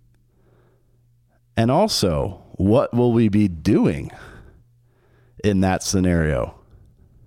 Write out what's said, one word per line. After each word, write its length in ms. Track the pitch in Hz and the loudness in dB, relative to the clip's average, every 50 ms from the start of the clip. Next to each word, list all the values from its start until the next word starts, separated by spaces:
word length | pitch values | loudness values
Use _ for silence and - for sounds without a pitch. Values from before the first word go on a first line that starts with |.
| _ _ _ _ _ _ _ _ _ _ _ _ _ _ _ _ _ _ _ _ _ _ _ _ _ _ _ _ _ _ _ - | _ _ _ _ _ _ _ _ _ _ _ _ _ _ _ _ _ _ _ _ _ _ _ _ _ _ _ _ _ _ _ -2
And 140 | 113 120 | 0 0
also, 720 | 131 170 214 214 - - - 95 78 71 64 98 92 - - - - - | 2 2 2 0 0 -2 -2 -2 0 -2 -4 -6 -8 -12 -20 -14 -6 -2
what 360 | 90 98 107 135 - - - | 0 2 2 2 2 0 0
will 180 | 117 123 123 | 0 0 2
we 160 | 113 117 117 107 | 2 2 2 2
be 200 | 98 107 104 98 | 2 2 0 0
doing 640 | 85 80 76 95 117 196 247 127 82 69 - - - - - - - - - - - - _ _ _ _ _ _ _ _ _ _ _ _ _ _ _ - - | -2 -4 -2 0 2 2 2 0 -2 -4 -6 -12 -14 -18 -20 -20 -20 -20 -20 -20 -20 -20 _ _ _ _ _ _ _ _ _ _ _ _ _ _ _ -6 -2
in 180 | 104 101 95 | -2 0 2
that 200 | 95 95 92 - | 2 0 0 -2
scenario? 720 | - - - 95 90 92 87 85 80 78 71 62 57 - - - - _ - - - - _ _ _ _ _ _ - | -4 -4 -2 0 0 2 2 0 0 0 -2 -2 -4 -6 -8 -14 -20 _ -20 -20 -20 -20 _ _ _ _ _ _ -20